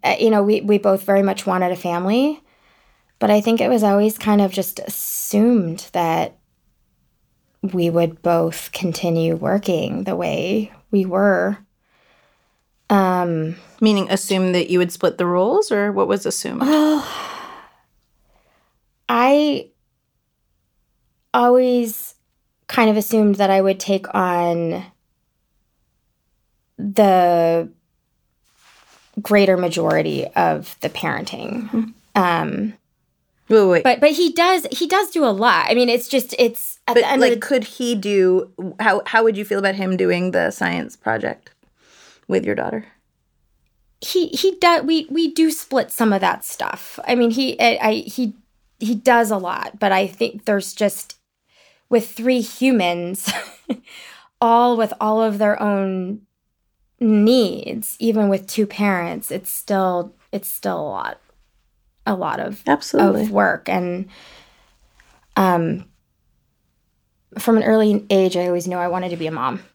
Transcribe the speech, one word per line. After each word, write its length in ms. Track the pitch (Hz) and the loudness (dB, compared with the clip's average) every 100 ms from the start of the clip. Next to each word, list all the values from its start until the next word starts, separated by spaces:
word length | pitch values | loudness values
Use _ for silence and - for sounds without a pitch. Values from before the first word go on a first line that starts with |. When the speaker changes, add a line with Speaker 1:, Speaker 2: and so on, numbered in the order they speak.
Speaker 1:
Uh, 120 | - 202 | -2 2
you 100 | 226 | 2
know, 120 | 214 | 2
we, 180 | 202 214 | 2 0
we 180 | 208 202 | 2 2
both 260 | 208 196 | 2 0
very 180 | 196 196 | 2 2
much 240 | 196 190 - | 2 -2 -2
wanted 260 | 185 180 | 0 0
a 40 | 180 | -2
family. 640 | 180 170 185 226 277 302 _ _ _ _ _ _ _ _ | -4 -4 0 0 0 -2 _ _ _ _ _ _ _ _
But 120 | 214 | 2
I 100 | 208 | 2
think 200 | 208 226 | 2 0
it 80 | 269 | 2
was 140 | 247 | 2
always 340 | 208 202 214 214 | 4 4 2 0
kind 240 | 214 208 | 0 2
of 120 | 196 | 2
just 260 | 190 185 - | -2 -6 -8
assumed 1080 | - - - - - 208 226 240 170 165 - | -12 -10 -8 -8 -4 2 4 2 0 -6 -8
that 440 | - 170 165 165 _ _ _ _ _ _ _ _ _ _ _ _ _ | -4 -2 0 -4 _ _ _ _ _ _ _ _ _ _ _ _ _
we 280 | 196 185 170 | -6 0 0
would 320 | 165 170 165 | 2 0 -2
both 480 | 175 170 165 165 - | 0 0 0 -4 -12
continue 640 | - 185 165 175 165 165 | -6 -6 -4 -2 0 0
working 680 | 165 - 202 202 170 - - | -2 -2 -2 0 -2 -2 -6
the 100 | 196 175 | -6 -4
way 560 | 175 147 170 208 208 - _ | -4 -4 -2 -2 -4 -12 _
we 140 | 202 | -2
were. 540 | 185 180 202 185 185 202 _ _ _ _ _ _ _ _ _ _ _ _ _ | 0 2 2 2 0 -6 _ _ _ _ _ _ _ _ _ _ _ _ _
Um, 680 | 202 185 185 175 165 160 170 - - | 2 2 0 0 -2 -4 -8 -18 0
Speaker 2:
Meaning 300 | 220 202 190 | 2 2 0
assume 420 | 196 - 190 185 | -2 0 0 2
that 180 | 180 170 | 0 0
you 80 | 175 | 0
would 140 | 175 | 0
split 260 | - 180 - | 0 -2 0
the 80 | 175 | -2
roles, 440 | 175 190 359 415 | 0 2 2 0
or 220 | 208 202 | 0 0
what 160 | 196 190 | 0 0
was 160 | 196 | 0
assumed? 360 | 196 - - - | -2 -6 -6 -4
Speaker 1:
Well, 460 | 262 302 302 302 - - - - - - - _ _ _ _ _ _ _ _ _ _ _ _ _ - | 0 2 2 0 -4 -12 -12 -14 -16 -20 -20 _ _ _ _ _ _ _ _ _ _ _ _ _ -4
I 600 | 240 254 285 302 277 - _ _ _ _ _ _ _ _ _ _ _ _ _ _ _ _ | 2 4 4 4 -2 -6 _ _ _ _ _ _ _ _ _ _ _ _ _ _ _ _
always 800 | 247 240 247 254 247 233 214 - - _ _ _ _ _ | 2 4 4 4 2 0 -6 -14 -18 _ _ _ _ _
kind 220 | - 220 | 2 4
of 60 | 214 | 2
assumed 400 | 208 220 208 196 | 2 2 4 4
that 140 | 196 | 2
I 100 | 196 | 4
would 200 | 196 190 | 2 0
take 320 | 196 196 190 | -2 -2 -2
on 680 | 202 185 175 175 170 170 170 190 _ _ _ _ _ _ _ _ _ _ _ _ _ _ _ _ _ _ - | -2 0 0 0 0 -2 -4 -10 _ _ _ _ _ _ _ _ _ _ _ _ _ _ _ _ _ _ -10
the 920 | 202 196 202 185 175 175 165 165 165 _ _ _ _ _ _ _ _ _ _ _ _ _ _ - | -4 2 4 6 4 4 2 2 -2 _ _ _ _ _ _ _ _ _ _ _ _ _ _ -12
greater 360 | 208 208 196 185 | 2 4 6 4
majority 680 | 180 165 165 160 160 143 - | 0 -2 0 0 0 -4 -4
of 480 | - 170 156 - - | 0 0 0 -6 -8
the 100 | - | -8
parenting. 800 | - - - - - - 240 214 | -6 -6 -6 -8 -12 -10 -10 -6
Speaker 2:
Mm-hmm. 140 | 226 226 - _ | -4 -4 -10 _
Speaker 1:
Um, 600 | - 180 165 156 - 214 208 _ _ _ _ _ _ _ | 0 0 0 -2 -4 -6 -8 _ _ _ _ _ _ _
Speaker 2:
Wait, 120 | 220 | 4
wait, 60 | 196 | 6
wait. 180 | 175 | 4
Speaker 1:
but, 160 | 262 240 | 4 4
but 100 | 285 | 4
he 220 | 302 349 | 4 0
does, 340 | 330 349 370 - | 2 2 2 -2
he 160 | 254 330 | -6 -2
does 240 | 370 415 | 0 0
do 140 | 349 | 0
a 80 | 269 | 0
lot. 340 | 196 233 175 - | 2 2 2 2
I 60 | |
mean, 140 | 240 247 | 2 2
it's 180 | 240 240 | 0 0
just, 280 | 269 - - | -4 -4 0
it's 400 | 233 233 - - - | 0 0 -12 -10 0
at 80 | |
Speaker 2:
But, 60 | 233 | 2
Speaker 1:
the 80 | - | 2
end 140 | 269 | 2
Speaker 2:
like, 100 | 254 | 2
Speaker 1:
of 80 | 233 | 2
the 60 | - | 0
Speaker 2:
could 180 | 269 | -2
he 300 | 214 - 240 | -2 -8 -4
do, 580 | 233 196 202 185 185 - - 180 - | -4 0 2 4 2 -2 -10 -12 -2
how, 240 | 220 196 - | 0 0 0
how 180 | 226 | 2
would 120 | 226 202 | 2 0
you 80 | |
feel 140 | 208 196 | -4 -2
about 160 | 196 | -2
him 220 | 196 190 185 | -2 -2 0
doing 360 | 185 175 180 | 0 0 0
the 180 | 180 170 | 0 -2
science 440 | - 175 170 - | -2 -4 -4 -8
project 560 | - - 113 - - _ _ _ _ _ _ - _ _ | -8 -4 -4 -4 -8 _ _ _ _ _ _ -20 _ _
with 160 | 190 | -4
your 100 | - | -2
daughter? 320 | 202 - 220 214 _ _ _ _ _ _ _ _ _ _ _ | -4 -4 -6 -10 _ _ _ _ _ _ _ _ _ _ _
Speaker 1:
He, 280 | - 370 339 | -4 -2 -2
he 280 | - 381 370 | 0 -2 2
does, 260 | 349 339 | 2 2
we, 220 | 277 320 311 | 2 -2 -2
we 220 | 294 330 | -2 -2
do 180 | 320 320 | 2 0
split 400 | 302 - 269 - | 0 -4 -2 -2
some 220 | - 226 | 0 0
of 80 | 196 | 2
that 240 | 190 185 | 0 -2
stuff. 560 | - - - - - - - | -8 -8 -8 -8 -14 -14 -2
I 60 | |
mean, 160 | 240 233 | 0 2
he, 280 | 226 262 - | 0 -2 2
I, 200 | 233 226 | 0 2
I, 140 | 220 | 0
he, 400 | 214 - - 240 - _ _ _ _ | -2 -6 -6 -6 -6 _ _ _ _
he 160 | 214 | -6
does 360 | 226 - 233 220 | -2 2 4 2
a 80 | 208 | -2
lot, 400 | 180 175 - - | -4 -8 -10 -2
but 100 | 202 | 0
I 160 | 190 196 | 2 0
think 380 | - 233 208 | -4 -6 -4
there's 300 | - 202 190 | -2 -2 -4
just, 440 | - 208 - - - _ _ _ _ _ _ _ | -2 -2 -2 -16 -20 _ _ _ _ _ _ _
with 220 | 233 226 | -2 -2
three 300 | - 233 254 | -4 0 0
humans, 920 | 226 - 262 247 180 175 175 190 - - - - - | -2 -2 2 2 2 -2 -6 -6 -6 -6 -10 -20 -12
<laughs> 720 | 262 - - - - _ _ | -12 -12 -20 -20 -20 _ _
all 360 | 233 233 240 233 | 2 4 4 2
with 160 | 220 - | -2 -2
all 220 | 214 214 | -2 0
of 160 | 220 208 | 0 0
their 220 | 208 208 | 0 0
own 640 | 208 202 196 185 180 214 _ _ _ _ _ _ _ _ | 0 -2 -2 -4 -6 -10 _ _ _ _ _ _ _ _
needs, 960 | 233 214 214 254 202 - - - 208 - | 2 4 4 4 2 -2 -8 -10 -10 -4
even 300 | 226 220 208 | -2 2 2
with 180 | 196 190 | 0 -2
two 200 | - 208 | -4 -4
parents, 640 | - 202 185 170 165 - | 0 -2 0 -4 -8 -8
it's 200 | 190 - | -10 -8
still, 640 | - - 196 185 180 175 _ _ | -12 -4 -2 0 -2 -6 _ _
it's 160 | 202 - | -10 -10
still 320 | - 202 175 | -8 -6 -6
a 100 | 151 | -6
lot, 300 | 95 57 - _ _ _ _ _ _ _ _ - | -8 -10 -12 _ _ _ _ _ _ _ _ -6
a 80 | |
lot 260 | 196 165 - | -4 -4 -6
of, 220 | - 208 - | -8 -8 -2
Speaker 2:
Absolutely. 560 | 294 - - 202 - | -2 0 2 2 2
Speaker 1:
of 80 | 214 | 0
work. 380 | 202 196 151 - | 2 2 0 -4
And, 400 | 185 180 175 185 - - - _ _ _ _ _ _ _ _ _ - | -4 -4 -6 -10 -14 -20 -20 _ _ _ _ _ _ _ _ _ 0
um, 500 | 190 175 165 180 - _ _ _ _ _ _ _ _ _ _ _ _ _ _ - | 2 2 0 -6 -10 _ _ _ _ _ _ _ _ _ _ _ _ _ _ -6
from 180 | - 226 | 2 2
an 60 | |
early 420 | 220 220 214 208 208 | 4 4 4 2 2
age, 260 | 196 185 180 | 2 2 2
I 100 | 180 | 0
always 200 | 175 175 | -2 -2
knew 120 | 180 | -4
I 100 | 175 | -2
wanted 220 | 180 180 | -4 -6
to 60 | 170 | -6
be 100 | 156 | -6
a 60 | |
mom 300 | 160 127 190 - | -4 -4 -4 -12